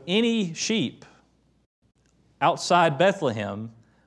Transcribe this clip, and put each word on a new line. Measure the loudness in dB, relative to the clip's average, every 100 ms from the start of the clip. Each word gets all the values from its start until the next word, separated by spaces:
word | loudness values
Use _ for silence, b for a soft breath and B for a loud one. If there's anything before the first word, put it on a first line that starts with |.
| -2
any | 0 0 0 -4
sheep | -6 -4 -2 -4 -8 -20 _ _ _ _ _ _ _ _ _ _ _ _ 0
outside | 0 0 2 4 4 4
Bethlehem | 2 2 -2 -2 -6 -8 -12 -16 b b